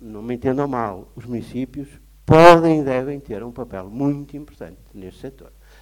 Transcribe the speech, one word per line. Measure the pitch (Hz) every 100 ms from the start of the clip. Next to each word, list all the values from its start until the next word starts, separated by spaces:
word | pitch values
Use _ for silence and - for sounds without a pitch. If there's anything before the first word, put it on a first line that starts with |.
não | 117 107
me | 113 123
entendam | 135 131 143
mal, | 127 110 95 - -
os | 113
municípios | 117 - 120 131 147 139 - _ _ -
podem | 160 170 165 165 156
e |
devem | 135 127 135 143
ter | - 101
um | 120
papel | 120 117 95 95
muito | 113 139 143 143 147
importante | 147 - 85 90 -
neste | 101 92 -
setor. | 131 - 87 - _ -